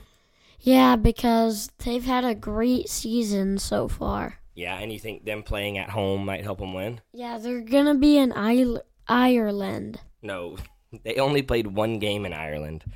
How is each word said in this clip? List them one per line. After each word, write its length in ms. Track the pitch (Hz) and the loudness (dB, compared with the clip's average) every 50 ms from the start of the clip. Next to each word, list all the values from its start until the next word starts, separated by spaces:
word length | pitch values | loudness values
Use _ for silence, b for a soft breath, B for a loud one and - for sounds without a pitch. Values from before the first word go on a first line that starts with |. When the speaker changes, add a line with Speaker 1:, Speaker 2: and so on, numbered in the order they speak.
| - _ _ _ _ _ _ _ _ _ _ - | -14 _ _ _ _ _ _ _ _ _ _ -2
Speaker 1:
Yeah, 360 | - 247 262 262 262 254 247 | 4 6 8 8 8 8 6
because 760 | 226 214 226 233 - - 240 233 226 226 226 220 208 - - - - | 6 4 2 2 2 2 2 4 4 2 2 0 -4 -8 -12 -12 -10
they've 260 | - 240 240 247 240 | -6 -6 -4 -4 -2
had 180 | 254 254 247 247 | -2 0 0 0
a 120 | 254 226 | -2 -2
great 520 | 208 - - 208 214 226 247 254 254 - - | -4 -6 -6 -4 0 0 2 0 0 -2 -4
season 680 | - - - 226 220 240 233 208 202 196 190 190 196 196 | -6 -8 -4 -2 -2 -2 0 0 0 0 0 0 -2 -2
so 300 | - - - 208 - 208 | -2 -2 -2 -2 -2 -2
far. 500 | - - - 202 101 104 95 - - - - - _ | -4 -4 -4 -4 -4 -4 -6 -8 -10 -14 -20 -20 _
Speaker 2:
Yeah, 240 | 87 87 87 95 90 | -10 -10 -8 -8 -8
and 160 | 104 110 110 | -8 -10 -10
you 60 | 101 | -10
think 260 | 107 110 101 - - | -10 -12 -12 -10 -8
them 160 | 107 107 104 | -8 -8 -8
playing 380 | 104 - 113 104 101 104 101 95 | -6 -6 -4 -4 -4 -4 -4 -6
at 100 | 92 - | -6 -6
home 340 | 98 110 101 95 98 98 98 | -4 -2 0 0 0 -2 -2
might 200 | 98 98 82 90 | -4 -6 -6 -6
help 160 | 104 98 95 | -8 -8 -8
them 160 | 104 95 90 | -8 -8 -8
win? 260 | 92 95 110 120 117 - _ - | -6 -8 -8 -8 -10 -16 _ -16
Speaker 1:
Yeah, 260 | 233 247 240 233 226 | -14 -12 -10 -10 -8
they're 220 | 220 240 247 247 | -6 -6 -6 -6
gonna 340 | 226 226 247 277 285 294 294 | -2 2 4 4 4 4 4
be 220 | 269 269 294 294 285 | 6 6 6 8 6
in 120 | 277 247 220 | 6 4 2
I-, 420 | - 202 220 233 254 254 247 233 - - _ _ _ _ - | 0 0 2 4 4 4 2 0 -4 -8 _ _ _ _ 0
Ireland. 960 | 226 247 247 254 254 240 220 208 202 202 196 190 - - 202 214 220 - - - - _ | 2 4 6 6 4 4 2 0 -2 -4 -4 -6 -6 -8 -8 -10 -12 -14 -16 -20 -20 _
Speaker 2:
No, 360 | - 104 98 92 87 87 80 95 - - _ _ | -12 -10 -8 -8 -8 -10 -10 -12 -14 -16 _ _
<laughs> 240 | _ _ - 113 - | _ _ -20 -12 -8
they 120 | 110 113 | -6 -2
only 260 | - 135 139 147 143 | 0 2 2 2 2
played 240 | 135 131 120 117 113 104 | 2 2 0 0 0 0
one 300 | 95 104 110 113 113 107 | 0 0 0 0 0 -2
game 300 | 101 104 101 104 101 92 | -2 -2 -2 -2 -4 -6
in 60 | 85 | -6
Ireland. 500 | 78 80 78 76 76 76 76 80 80 - B B | -8 -8 -6 -6 -6 -6 -8 -8 -10 -12 B B